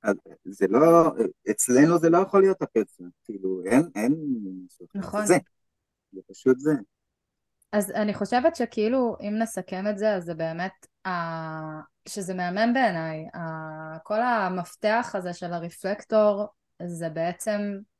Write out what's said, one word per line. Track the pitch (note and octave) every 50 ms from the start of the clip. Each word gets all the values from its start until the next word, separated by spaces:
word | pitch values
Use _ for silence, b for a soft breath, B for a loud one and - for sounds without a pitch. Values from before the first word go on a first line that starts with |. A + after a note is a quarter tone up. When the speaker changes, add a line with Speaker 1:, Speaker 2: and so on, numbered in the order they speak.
| -
Speaker 1:
אז | G#2+ G2 - _ - D#2+ _ _
זה | F2+ G2 - G2+ F#2
לא, | G2 B2 D3+ E3 E3 E3+ D#3+ E3 - - A2+ F#2 - _ _ -
אצלנו | G#2+ - - - B2 B2+ D3 D#3+ E3+ E3
זה | D#3+ E3
לא | E3 F3
יכול | F#3+ F#3+ - G3
להיות | F#3+ G3 F#3 -
הפצע, | D#3 - _ A#2 G#2 _ _ _ F2+ F2 _ _ _
כאילו, | - G#2+ G2 F#2+ F#2+ F#2 F#2 F2
אין, | F#2+ A2 C3 D#3+ E3+ B2+
אין | G#2 G#2+ B2 D3 E3 D#3 D3 C3 A2+ G#2 F#2+ F#2 F#2 F2+
משהו | - _ _ F2+
אחר. | _ _ G3+
Speaker 2:
נכון. | F3+ - - G#3 G#3+
Speaker 1:
זה, | G3+ F3+ - - _ _ _ _ _ _ _ _ _ _ _ _ _ _
זה | F#2+ - _
פשוט | G2 - - C3 B2+ B2+
זה. | C#3 D3+ D#3 B2+ G2 _ _ _ _ _ _ _ _ _ _ _ _ _ _ _ _ _
Speaker 2:
אז | - G#3+ G3+ G3+
אני | - - G#3+ G#3 G3
חושבת | - G#3 G3 - B3 B3+ E4 D#4+
שכאילו, | - A#3+ A3+ - A3+ G#3 A3 B3 C4+ B3+ A#3 - -
אם | - G#3 G#3 G#3+
נסכם | A3+ A3 - - F#3 - F#3+ F#3 F#3+ G#3
את | G#3+ G3
זה, | G#3 G#3+ G#3
אז | F#3+ E3+
זה | E3 E3+
באמת, | D#3 D#3+ D#3+ E3 E3 F3 G3 - _ - _ _ _ _
ה-, | F#3+ F3+ F3 E3+ E3 E3 E3 D#3+ D#3+ D#3+ D#3 D#3 D#3 D#3 D#3 - _ _ _ _ -
שזה | - G#3 F#3+ E3+ F#3+
מהמם | F#3 F3+ F3 F3+ G3 A3 A#3+ A#3+
בעיניי, | C4 C4 A3 F3 E3 D#3+ D#3+ D#3+ D#3 D#3 - -
ה-, | F3 E3+ E3 D#3+ D#3+ D#3+ D#3 D#3 D#3 D#3+ D#3+ D#3+ D#3+ -
כל | - G#3 A3
המפתח | A#3+ B3+ A#3+ A3 G3 F3+ F3+ F3+ E3+ - - _ - G#3 G#3+ A#3 A#3+ - -
הזה | G3+ F3+ F3+ F3
של | - - E3+ F3
הרפלקטור, | E3+ E3 E3+ - - - F#3+ G3+ G#3 - _ A3 A3 G#3+ G#3 G3+ G3 G#3 G#3 _ _ _ _ _ _ F3
זה | F3 F3 E3 E3+ E3
בעצם | D#3 D#3+ E3 E3+ F3+ - - A3 G#3 G#3 G#3 G3+ G3+ G3 G#3 _ _ _